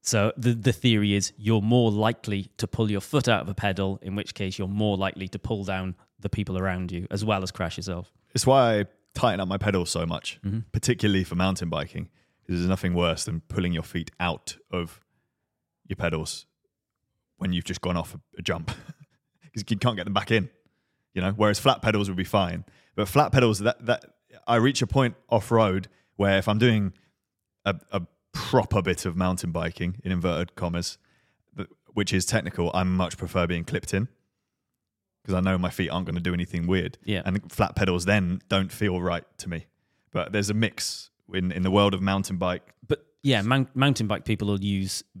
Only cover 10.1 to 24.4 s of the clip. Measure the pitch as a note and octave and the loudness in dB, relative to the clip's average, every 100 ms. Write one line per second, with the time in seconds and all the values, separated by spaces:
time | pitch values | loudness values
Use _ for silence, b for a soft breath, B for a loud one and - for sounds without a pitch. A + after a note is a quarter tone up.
10.1 | E2+ - - G2+ A2 G#2+ G#2+ - B2 G#2+ | -4 -8 -10 -6 -6 -4 -4 0 2 2
11.1 | F#2+ F2+ F2 F#2+ F#2 E2+ D#2+ C#2+ - - | 2 0 0 0 0 -4 -4 -6 -10 -12
12.1 | _ _ _ - F2 F2+ F#2+ F2+ F2 F2 | _ _ _ -6 -2 0 0 0 2 2
13.1 | E2 - E2 _ - F2+ E2 - F2 D#2+ | 0 -4 -8 _ -2 -2 -2 -4 -8 -8
14.1 | _ F2 D2+ - - _ F#2 E2+ - _ | _ -4 -4 -10 -16 _ -8 -8 -12 _
15.1 | _ _ _ _ _ _ _ _ G2 E2+ | _ _ _ _ _ _ _ _ -4 -2
16.1 | D#2+ D#2+ - - _ _ _ _ _ _ | -2 -4 -10 -16 _ _ _ _ _ _
17.1 | _ _ _ F#2 F2+ - F2+ F2 E2+ D#2+ | _ _ _ -2 -2 -4 -4 -2 -2 -4
18.1 | - _ - F2 E2 E2 - - - - | -12 _ -10 -4 -4 -4 -10 -14 -20 -20
19.1 | _ _ _ - A2+ G2+ G2 B2 G#2 F2 | _ _ _ -16 -14 -4 0 0 -2 -2
20.1 | G2 - A2+ F#2 _ _ _ _ _ _ | -2 4 2 2 _ _ _ _ _ _
21.1 | F#2 F#2 G#2+ G#2 G#2 C3+ A#2+ A2+ G#2+ G2 | -2 -2 4 4 4 2 4 2 2 0
22.1 | F#2 F2+ G#2 F2+ F2 - b b - G#2 | -4 0 2 2 -4 -10 b b -4 0
23.1 | C#3 D3 C3 A#2+ G#2 G#2+ - A#2+ A#2 - | 2 4 6 4 4 0 -2 -2 -2 -4
24.1 | _ _ - | _ _ -12